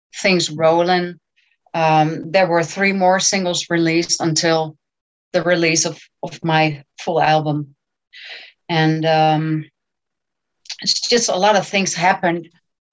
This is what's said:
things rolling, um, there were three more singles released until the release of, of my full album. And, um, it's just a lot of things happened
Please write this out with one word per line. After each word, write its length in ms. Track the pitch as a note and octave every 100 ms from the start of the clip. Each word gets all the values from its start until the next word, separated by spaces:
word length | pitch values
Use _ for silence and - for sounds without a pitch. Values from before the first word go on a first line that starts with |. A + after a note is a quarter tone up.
| _ -
things 340 | G3+ F#3 D#3+
rolling, 680 | D3+ D#3+ E3 F3 F3+ F3 E3+ _ _ _ _ _
um, 580 | E3 D#3+ D#3 D#3 D#3+ D#3+
there 160 | F#3 F3+
were 160 | E3+
three 300 | D#3 F#3+ G3
more 260 | G3 F#3 F#3+
singles 500 | - G3 F3+ E3+ -
released 520 | E3+ E3 E3 E3+ -
until 560 | E3 D#3 E3+ E3 D#3+ - _ _ _ _ _
the 100 | F3+
release 420 | E3 F3 E3 E3 E3+
of, 140 | D3+ - _
of 200 | - -
my 400 | E3 D#3+ D#3+ C#3+ _ -
full 220 | - D#3+
album. 540 | D3 D#3 D3+ D3 C#3+ _ _ _ _ - - - - _ -
And, 360 | E3 D#3 D#3+ D#3+
um, 600 | D#3 D#3 D#3 D#3 D#3 D#3 _ _ _ _ _ _ _ _ _ - -
it's 180 | - - -
just 220 | A#3+ A3
a 60 | F3+
lot 200 | G3+ G3+
of 120 | -
things 260 | G3 F#3
happened 560 | E3+ F3+ F3+ F3+ E3+ E3 _ _ _ _